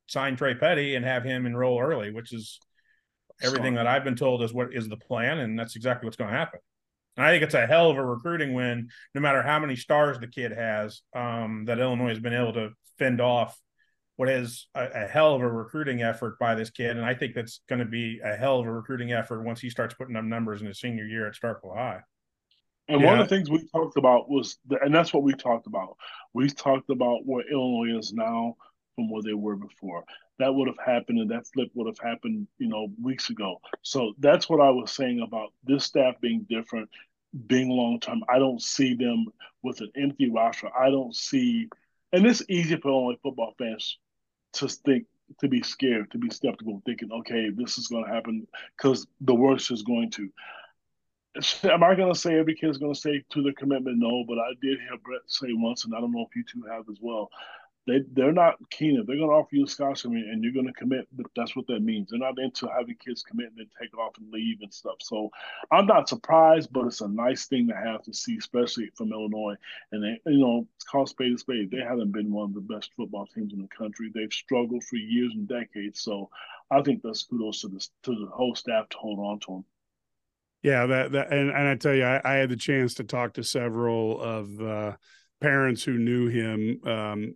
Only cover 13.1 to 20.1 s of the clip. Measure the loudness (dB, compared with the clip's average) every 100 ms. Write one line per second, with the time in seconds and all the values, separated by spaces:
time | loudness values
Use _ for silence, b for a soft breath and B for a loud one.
13.1 | 2 2 2 0 -6 _ _ _ _ _
14.1 | -4 -2 0 -4 -10 -12 -8 -6 -6 -2
15.1 | 4 6 4 2 -2 -6 -6 -4 -2 -2
16.1 | -2 -6 -4 -2 -2 -4 -6 -6 -4 -4
17.1 | -4 -4 -6 -10 -12 -6 -4 -4 -4 -6
18.1 | -6 -6 -2 2 2 0 -6 -8 -8 -4
19.1 | -4 -4 -6 -6 -8 -8 -4 -6 -6 -8